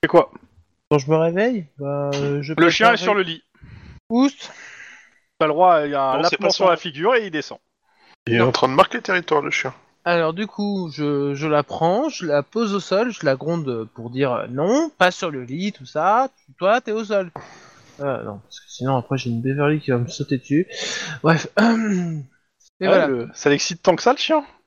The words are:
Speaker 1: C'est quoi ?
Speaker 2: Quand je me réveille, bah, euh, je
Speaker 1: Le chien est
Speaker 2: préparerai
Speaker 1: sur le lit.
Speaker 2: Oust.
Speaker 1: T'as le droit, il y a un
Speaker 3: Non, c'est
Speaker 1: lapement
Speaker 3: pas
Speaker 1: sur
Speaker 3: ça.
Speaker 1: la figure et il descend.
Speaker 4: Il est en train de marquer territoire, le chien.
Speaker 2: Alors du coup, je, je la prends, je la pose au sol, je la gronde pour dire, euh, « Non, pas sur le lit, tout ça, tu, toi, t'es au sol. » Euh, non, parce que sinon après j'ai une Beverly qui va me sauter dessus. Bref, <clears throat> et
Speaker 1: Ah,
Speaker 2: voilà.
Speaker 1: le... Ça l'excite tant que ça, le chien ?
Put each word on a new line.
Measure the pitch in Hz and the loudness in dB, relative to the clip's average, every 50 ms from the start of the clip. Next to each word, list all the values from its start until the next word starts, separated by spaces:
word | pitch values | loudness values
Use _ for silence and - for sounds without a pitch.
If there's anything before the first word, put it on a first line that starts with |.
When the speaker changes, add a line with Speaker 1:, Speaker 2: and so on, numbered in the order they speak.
| - | 0
Speaker 1:
C'est | 160 | 6
quoi ? | - 175 - - - - _ _ _ _ _ _ _ _ _ _ | 6 6 4 4 -4 -20 _ _ _ _ _ _ _ _ _ _
Speaker 2:
Quand | 151 147 | 0 0
je | 131 139 | 2 2
me | 156 | 2
réveille, | 160 160 170 170 185 214 240 262 214 165 143 _ - | 2 2 2 0 0 0 0 0 -4 -6 -10 _ -10
bah, | 139 139 143 143 143 143 139 | -8 -6 -4 -4 -4 -4 -4
euh, | 139 143 143 143 143 143 | -2 -2 -2 -2 -4 -4
je | 139 156 | -6 0
Speaker 1:
Le | 151 165 170 | 4 4 4
chien | 160 - 220 | 4 4 4
est | 226 220 | 4 4
Speaker 2:
préparerai | 175 175 | 4 0
Speaker 1:
sur | 202 208 | 0 0
le | 202 185 | 0 -2
lit. | 165 165 165 _ _ _ _ - - - - - - - - _ _ | -4 -6 -14 _ _ _ _ -20 -20 -20 -20 -20 -20 -20 -20 _ _
Speaker 2:
Oust. | 226 240 262 285 - - - - - - - - - - - - - - - _ _ _ _ _ _ _ | 2 2 2 2 0 -4 -20 -20 -20 -20 -20 -20 -20 -20 -20 -20 -20 -20 -20 _ _ _ _ _ _ _
Speaker 1:
T'as | 160 | 0
le | 156 147 | 0 4
droit, | 156 180 185 175 156 147 | 4 6 6 6 6 4
il | 147 143 | 0 -2
y | |
a | 139 135 | 0 0
un | 135 131 135 | 0 0 2
Speaker 3:
Non, | 156 | 2
c'est | 170 - | 0 0
Speaker 1:
lapement | - 208 190 | 2 0 0
Speaker 3:
pas | 185 | 0
Speaker 1:
sur | - 196 | 4 4
Speaker 3:
ça. | 185 170 | 4 4
Speaker 1:
la | |
figure | 160 - 180 143 143 160 208 262 | 2 -2 -10 -10 -2 0 2 2
et | 240 220 | 2 0
il | 196 | -2
descend. | 160 151 139 - - - _ _ _ _ _ _ _ _ _ _ _ _ _ | -6 -6 -6 -6 -12 -18 _ _ _ _ _ _ _ _ _ _ _ _ _
Speaker 4:
Il | - 117 | -2 2
est | 117 | 2
en | 117 127 120 | 2 2 2
train | - - 131 | 2 2 2
de | 131 | 4
marquer | 147 190 - - 240 | 4 2 2 2 -8
territoire, | 220 - 190 180 165 - 156 147 143 | -4 -2 -2 -2 0 0 0 0 0
le | 147 | 0
chien. | 143 - - 131 131 - _ _ _ _ _ | -4 -4 -4 -6 -8 -12 _ _ _ _ _
Speaker 2:
Alors | 175 175 170 165 160 165 | 0 0 2 2 0 -2
du | 175 214 214 | -4 -6 -8
coup, | - - 208 202 202 190 185 165 135 | -6 -6 -4 -4 -2 -4 -6 -6 -6
je, | 147 151 147 147 139 139 143 143 | -4 -2 -2 0 0 0 -2 -4
je | 139 151 | -4 -2
la | 160 151 147 139 | 2 2 2 2
prends, | _ - - 160 165 180 214 294 320 | _ -4 -2 0 2 2 2 0 -2
je | 254 - 185 | -4 -6 -4
la | 160 143 143 143 | 0 0 0 0
pose | _ _ 220 233 208 196 | _ _ -4 -2 -2 -2
au | 202 | -4
sol, | 175 - 185 196 233 254 214 | -4 -2 0 0 0 -2 -4
je | - - | -2 0
la | 147 135 | 0 0
gronde | 131 135 151 170 170 156 135 123 113 110 110 _ | 0 -2 -4 -4 -4 -2 -4 -6 -6 -8 -10 _
pour | - 113 120 | -14 -14 -10
dire, | 120 127 139 135 123 | -4 -2 -2 0 0
euh, « | 110 104 110 | -2 -4 -6
Non, | 120 131 151 185 233 285 330 320 - _ | -4 -4 0 0 2 0 0 -2 0 _
pas | 180 180 180 | 0 0 0
sur | - - 175 | -2 -8 -6
le | 147 135 127 | -6 -8 -10
lit, | 120 131 160 185 208 202 | -8 -8 -6 -6 -6 -8
tout | - 131 | -8 -18
ça, | 123 - 151 156 185 208 233 262 262 _ | -10 -6 -2 0 2 2 2 0 -2 _
tu, | _ _ _ 135 | _ _ _ -14
toi, | _ 180 190 214 247 | _ 0 2 2 2
t'es | - - 214 | 0 -4 -6
au | 220 226 | -6 -4
sol. » | 196 214 202 190 170 _ - - - - - - - _ - _ _ _ - | -2 -2 -2 -2 -4 _ -18 -18 -18 -20 -20 -20 -20 _ -20 _ _ _ -8
Euh, | 139 139 131 117 113 | -6 -4 -4 -4 -6
non, | 107 104 101 - | -8 -10 -12 -16
parce | _ - - | _ -20 -20
que | - _ | -20 _
sinon | - - 123 131 135 | -12 -6 -2 0 0
après | 127 117 - 139 131 | 0 0 -2 -4 -4
j'ai | - 123 | -4 -4
une | 117 117 117 | -6 -4 -4
Beverly | 131 135 143 147 143 156 156 | -4 -2 0 0 0 0 0
qui | 147 - 127 | 0 -2 -2
va | 120 | -2
me | 120 - | -2 -4
sauter | - - 143 - 147 127 | -6 -10 -6 -4 -4 -6
dessus. | _ - 139 151 190 - - - - - - - - - 156 139 - | _ -2 0 0 0 -2 -6 -12 -10 -8 -8 -8 -10 -10 -12 -2 2
Bref, | 156 165 156 - - _ | 2 2 2 0 -2 _
<clears throat> | - | 2
et | |
Speaker 1:
Ah, | 214 233 226 226 226 214 202 180 180 170 160 151 139 127 _ _ _ _ _ _ _ _ _ _ | 4 4 4 2 0 0 -2 -2 -2 -4 -6 -8 -10 -14 _ _ _ _ _ _ _ _ _ _
Speaker 2:
voilà. | 180 - 180 190 165 | 0 2 4 4 4
Speaker 1:
le... | 147 135 120 117 110 - | 2 0 -2 -4 -8 -10
Ça | - - 143 | -2 2 2
l'excite | 143 139 - - 180 160 _ | 2 2 0 -4 -6 0 _
tant | - 175 | 2 2
que | 160 - | 4 4
ça, | 240 262 | 2 2
le | 285 | 2
chien ? | - - 320 311 285 - _ _ _ | 0 0 0 0 0 -2 _ _ _